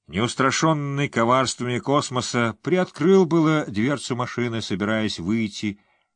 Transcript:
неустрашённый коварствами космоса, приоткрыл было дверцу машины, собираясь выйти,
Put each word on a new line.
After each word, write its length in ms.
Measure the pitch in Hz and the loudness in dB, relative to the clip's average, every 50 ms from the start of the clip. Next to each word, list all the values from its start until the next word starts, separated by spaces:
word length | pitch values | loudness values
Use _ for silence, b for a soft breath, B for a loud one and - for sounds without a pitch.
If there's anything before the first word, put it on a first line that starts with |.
| _ - | _ -8
неустрашённый 1000 | 73 92 117 113 - - 131 135 120 - 160 160 156 147 143 143 139 139 143 131 | -4 -2 -2 -2 0 0 0 2 2 2 2 2 2 0 -2 -4 -4 -2 -4 -2
коварствами 720 | - 117 117 117 123 131 131 113 - - 123 123 123 117 | 0 0 2 4 4 2 2 0 -4 -4 -4 -4 -4 -4
космоса, 800 | - 135 139 147 139 - 127 127 117 - - 123 120 113 107 - | -2 0 0 0 0 0 -4 -4 -4 -2 0 0 0 0 -2 -4
приоткрыл 640 | - 143 175 185 165 - - - - 180 196 190 185 | -4 -2 0 0 0 -2 -4 0 4 6 6 6 6
было 400 | 143 160 170 156 156 160 151 147 | 4 4 2 4 4 2 2 0
дверцу 500 | - 107 104 110 131 143 120 - - 127 | -2 -2 -2 0 0 0 -2 -4 -4 -4
машины, 460 | 117 123 - - 123 120 120 117 113 | -4 -4 -4 -4 -4 -4 -2 -2 -4
собираясь 580 | 101 - 104 90 104 104 110 110 107 101 - - | -4 -4 -4 -2 -2 0 0 0 -2 -2 -4 -4
выйти, 600 | 82 92 110 113 110 101 - - - 104 98 - _ _ _ _ _ _ _ | -2 -2 0 0 -2 -2 -4 -6 -6 -6 -6 -8 _ _ _ _ _ _ _